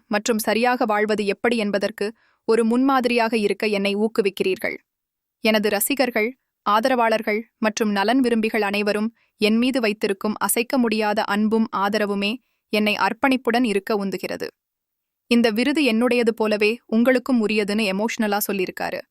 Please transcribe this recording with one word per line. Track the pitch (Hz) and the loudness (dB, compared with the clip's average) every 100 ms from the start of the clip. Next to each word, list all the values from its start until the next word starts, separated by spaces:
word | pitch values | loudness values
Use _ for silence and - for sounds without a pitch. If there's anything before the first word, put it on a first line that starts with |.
| - | -4
மற்றும் | 208 214 226 | -2 0 -2
சரியாக | 220 214 247 247 233 | 0 0 0 0 0
வாழ்வது | 208 214 208 202 | 0 0 0 -2
எப்படி | 190 240 233 | -2 -2 0
என்பதற்கு | 208 202 202 214 202 - _ _ - | -2 -2 -4 -4 -8 -8 _ _ 0
ஒரு | 226 226 | 2 2
முன்மாதிரியாக | 240 269 262 247 240 226 226 | 2 2 2 2 0 0 0
இருக்க | 202 190 220 | 0 -2 -2
என்னை | 196 202 202 | -2 -2 0
ஊக்குவிக்கிறீர்கள். | 220 - 196 196 196 185 87 71 _ _ _ _ _ _ | 0 0 -2 -2 -2 -2 -6 -8 _ _ _ _ _ _
எனது | 220 220 208 | 0 2 2
ரசிகர்கள், | 202 233 277 247 226 214 262 _ _ | 0 -2 0 0 0 -4 -6 _ _
ஆதரவாளர்கள் | - 208 254 247 226 220 220 208 226 _ | 0 2 2 2 2 2 0 -4 -6 _
மற்றும் | 220 214 220 | -2 0 0
நலன் | 196 202 262 | 0 2 2
விரும்பிகள் | 240 226 220 220 | 2 2 0 0
அனைவரும் | 202 202 208 208 220 - _ _ | -2 0 0 0 -4 -6 _ _
என் | 208 226 | 2 2
மீது | 254 262 | 2 0
வைத்திருக்கும் | 226 208 214 196 214 208 | 0 0 -2 -2 -4 -2
அசைக்க | 202 220 240 269 | -2 -2 0 0
முடியாத | 233 214 214 214 | 0 0 0 -2
அன்பும் | - 202 214 226 226 190 | 0 0 2 2 0 -2
ஆதரவுமே | 202 208 208 202 202 247 _ _ _ | -2 0 -2 -2 -4 -6 _ _ _
என்னை | 214 208 208 | -2 0 0
அர்ப்பணிப்புடன் | 190 226 277 262 247 233 | -2 0 0 0 0 0
இருக்க | 247 196 - 214 196 | 0 -2 -2 -4 -4
உந்துகிறது. | 190 - - - - _ _ _ _ _ _ _ | -6 -6 -8 -8 -12 _ _ _ _ _ _ _
இந்த | 240 233 | 2 2
விருது | 214 262 302 | 2 0 0
என்னுடையது | 269 220 247 240 233 | 0 2 2 2 0
போலவே | 226 214 208 208 233 - | 0 -2 0 0 -2 -2
உங்களுக்கும் | 220 240 254 247 247 208 | 2 2 2 0 0 0
உரியதுன்னு | 214 202 208 214 | 0 0 -2 -2
எமோஷனலா | 190 220 - 214 202 208 | -2 -4 -2 -2 -2 -2
சொல்லியிருக்காரு. | 202 180 - 170 175 - | -4 -4 -6 -8 -8 -12